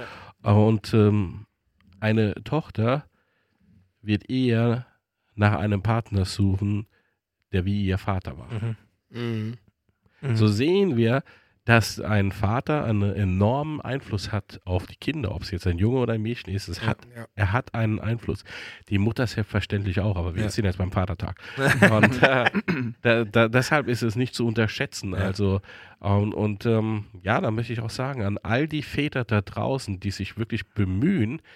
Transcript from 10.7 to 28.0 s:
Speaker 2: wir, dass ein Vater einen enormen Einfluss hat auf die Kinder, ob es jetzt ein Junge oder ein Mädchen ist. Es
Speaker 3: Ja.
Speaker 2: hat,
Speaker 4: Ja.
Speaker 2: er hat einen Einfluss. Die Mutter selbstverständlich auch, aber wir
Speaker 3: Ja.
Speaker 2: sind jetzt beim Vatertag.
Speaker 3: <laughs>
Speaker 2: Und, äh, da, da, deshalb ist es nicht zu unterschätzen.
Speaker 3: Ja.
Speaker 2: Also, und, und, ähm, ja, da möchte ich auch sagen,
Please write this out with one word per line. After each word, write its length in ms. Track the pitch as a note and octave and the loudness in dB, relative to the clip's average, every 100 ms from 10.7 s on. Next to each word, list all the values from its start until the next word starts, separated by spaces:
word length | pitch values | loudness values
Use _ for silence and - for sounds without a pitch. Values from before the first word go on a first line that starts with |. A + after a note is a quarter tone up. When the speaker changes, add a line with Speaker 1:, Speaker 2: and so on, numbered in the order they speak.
| F#3+ G3 A#2+ | 4 4 4
Speaker 2:
wir, 260 | A2+ C3+ - - _ _ | 4 2 -2 -12 _ _
dass 360 | - A#2 G#2+ - | 4 4 4 -2
ein 320 | - G#2 G2 | 0 0 0
Vater 540 | - G2+ A#2 - D3+ - | 0 0 0 0 -2 0
einen 280 | G#2+ G2+ | 0 0
enormen 680 | F#2+ G2 F#2 G#2 C3+ D3+ D3+ | 0 0 2 2 2 -2 -6
Einfluss 500 | - C3+ - G#2 - | -6 -8 -4 -6 -4
hat 280 | G#2 - - - | -6 -8 -12 -4
auf 220 | F#2 - | -4 -4
die 80 | - | -8
Kinder, 380 | - D3+ - F2+ | -6 -4 -4 -6
ob 80 | |
es 80 | - | -8
jetzt 160 | F#2 F#2 | -4 -2
ein 100 | E2+ | 0
Junge 220 | G#2+ C3 | 2 2
oder 140 | A#2+ | 0
ein 80 | A2+ | -2
Mädchen 280 | G#2+ A#2+ - | -4 -6 -6
ist. 160 | G2 - | -8 -6
Es 140 | F#2+ | -6
Speaker 3:
Ja. 60 | A2 | -4
Speaker 2:
hat, 100 | - A#2+ A#2+ | -4 -8 -18
Speaker 4:
Ja. 100 | A2+ - | -14 -2
Speaker 2:
er 160 | F2+ | 0
hat 220 | A#2 - A#2+ | 0 -2 -2
einen 240 | A2 G#2+ | 0 0
Einfluss. 440 | G#2+ A#2 - - - - - - - | -2 -4 -4 -6 -10 -16 -16 -18 -4
Die 80 | G2+ | 0
Mutter 300 | G#2+ A2 B2 | 2 0 -2
selbstverständlich 720 | - G#2+ A2 - G#2 G2+ F2+ | -2 -2 -2 -2 -2 -2 0
auch, 160 | G2+ F#2 | 0 0
aber 160 | F2+ F2 | -2 -2
wir 80 | G#2+ | -2
Speaker 3:
Ja. 40 | |
Speaker 2:
sind 160 | - G2 | 0 0
jetzt 140 | F2+ | 0
beim 120 | F#2 | -2
Vatertag. 480 | G2 F#2 F2+ - - - - | -2 -2 -4 -8 -10 -12 -2
Speaker 3:
<laughs> 340 | C3+ - G3+ | 0 4 6
Speaker 2:
Und, 320 | D#3 - B2+ | 6 4 4
äh, 260 | C3+ C3 A#2 F#3+ - D#3+ A#2+ A2+ | 4 4 2 0 -2 -2 -4 -2
da, 220 | B2 A#2 A2 | 2 2 2
da, 220 | A#2 A2+ | 4 4
deshalb 400 | B2 B2 D#3 A#2+ | 2 2 0 0
ist 140 | A#2+ | -2
es 140 | A#2+ A2 | -2 -2
nicht 180 | B2+ | -2
zu 140 | - A#2 | -2 0
unterschätzen. 640 | A2 A2 - C#3 - G2 | 2 0 -2 -6 -6 -6
Speaker 3:
Ja. 80 | F2+ | -2
Speaker 2:
Also, 420 | F#2+ F#2+ G2+ G2 - - - - | -2 0 0 0 -4 -16 -20 -8
und, 340 | - G2+ G#2 | 0 2 2
und, 320 | E2 G#2+ G2+ A#2 | 0 -2 -2 0
ähm, 400 | A2 A2 G#2+ G#2 F#2 | 0 0 -4 -6 -8
ja, 180 | F#2 A#2+ | -2 0
da 120 | B2 | 0
möchte 220 | A2 A#2 | -2 -4
ich 60 | A#2 | -6
auch 120 | A2 | -6
sagen, 320 | - | -6